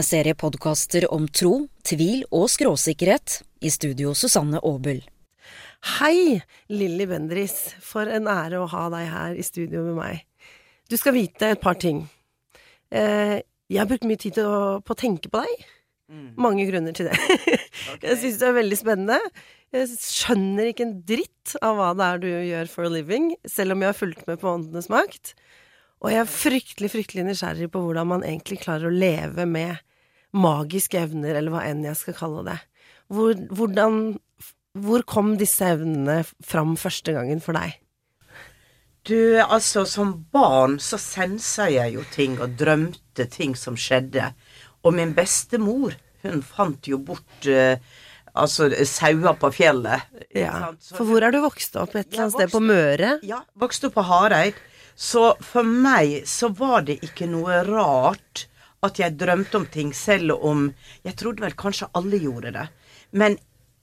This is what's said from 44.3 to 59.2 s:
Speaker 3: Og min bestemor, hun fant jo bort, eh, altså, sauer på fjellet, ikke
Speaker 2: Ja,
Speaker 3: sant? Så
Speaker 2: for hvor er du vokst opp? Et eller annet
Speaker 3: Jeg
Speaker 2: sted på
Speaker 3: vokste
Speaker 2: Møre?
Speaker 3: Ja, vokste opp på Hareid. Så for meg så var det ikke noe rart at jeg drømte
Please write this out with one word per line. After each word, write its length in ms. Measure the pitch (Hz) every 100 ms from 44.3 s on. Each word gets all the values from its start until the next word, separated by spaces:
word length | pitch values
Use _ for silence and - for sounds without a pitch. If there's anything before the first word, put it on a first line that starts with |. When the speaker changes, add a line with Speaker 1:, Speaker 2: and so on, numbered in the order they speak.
| - _ - - _
Speaker 3:
Og 120 | 170
min 200 | 175 165
bestemor, 800 | 156 185 - - 240 208 254 226 - _ _
hun 240 | 196 151
fant 440 | 127 - 185 131 139
jo 100 | 135
bort, 480 | 139 190 - - 139
eh, 320 | 135 131 127 - - - - _
altså, 360 | - 147 - 147 -
sauer 540 | 139 - 156 160 175
på 160 | 151 139
fjellet, 520 | 135 165 131 110 131 - 247
ikke 240 | - 196
Speaker 2:
Ja, 120 | 170 170
Speaker 3:
sant? 240 | 170 160
Så 140 | - 185
Speaker 2:
for 80 | 220
hvor 160 | 226
er 80 | 226
du 80 | 285
vokst 360 | 294 - - -
opp? 160 | 175
Et 120 | 214 -
eller 180 | 220
annet 100 | 214
Speaker 3:
Jeg 0 |
Speaker 2:
sted 160 | 196 180
på 80 | 220
Speaker 3:
vokste 80 | 220
Speaker 2:
Møre? 440 | 190 147 143 208 302
Speaker 3:
Ja, 160 | 202 240 -
vokste 340 | 196 247 - 269
opp 60 | 208
på 80 | 180
Hareid. 520 | 180 208 165 190 - - - - -
Så 300 | - 240 233 -
for 240 | - 240
meg 600 | 226 240 269 233 151 147
så 240 | - - 240
var 320 | 190 269 226
det 140 | 143 143
ikke 260 | 160 - 170
noe 300 | 165 175 175
rart 840 | 185 214 175 131 143 196 _ - - _ _ _
at 160 | 196 190
jeg 160 | 170
drømte 460 | 147